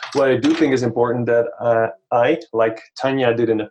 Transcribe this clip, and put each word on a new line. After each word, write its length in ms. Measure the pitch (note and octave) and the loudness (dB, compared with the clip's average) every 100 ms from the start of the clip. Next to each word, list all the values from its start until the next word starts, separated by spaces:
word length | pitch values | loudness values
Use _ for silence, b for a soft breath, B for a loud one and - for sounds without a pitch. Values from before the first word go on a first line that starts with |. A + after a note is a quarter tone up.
| B | B
What 160 | C#3 C3+ | 0 2
I 80 | A#2+ | 2
do 160 | C#3+ | 2
think 200 | D#3+ D3 | 2 2
is 100 | C3 | 0
important 420 | A#2+ A#2 A#2+ B2 A#2 | 0 0 0 0 0
that, 220 | A#2 A#2+ - | 0 0 -2
uh, 280 | A#2 A2+ A2 - - | 0 0 0 -4 -2
I, 240 | D3 C#3 E3 - | 0 2 0 -4
like 260 | A2+ A2+ - - - | -2 -2 -2 -14 -6
Tanya 360 | C3+ C3+ B2 | -4 0 0
did 160 | A#2 A2+ | 2 0
in 80 | A2 | 0
the 100 | G#2+ | -4